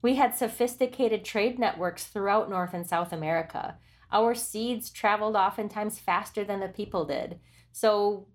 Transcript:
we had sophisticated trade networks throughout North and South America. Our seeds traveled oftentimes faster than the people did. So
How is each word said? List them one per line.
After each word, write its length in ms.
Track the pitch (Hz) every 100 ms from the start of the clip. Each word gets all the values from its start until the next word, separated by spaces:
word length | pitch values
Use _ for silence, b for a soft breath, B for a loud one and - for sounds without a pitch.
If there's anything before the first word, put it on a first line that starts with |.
we 160 | 240 262
had 180 | 254
sophisticated 880 | - 226 - 240 240 254 - 240 214
trade 340 | - 220 214 247
networks 460 | 226 - 180 170 -
throughout 440 | 208 196 208 214
North 240 | 190 180
and 120 | 180 170
South 260 | 170 175
America. 680 | 165 156 165 165 143 - - b b b
Our 240 | 208 226
seeds 560 | 233 - 214 233 233 -
traveled 460 | - 214 208 214 214
oftentimes 640 | 190 208 208 214 214 214
faster 420 | - 180 208 -
than 160 | 202 196
the 80 | 190
people 360 | 185 208 185
did. 340 | 151 135 - 175 b b b
So 560 | - 220 208 208 202 -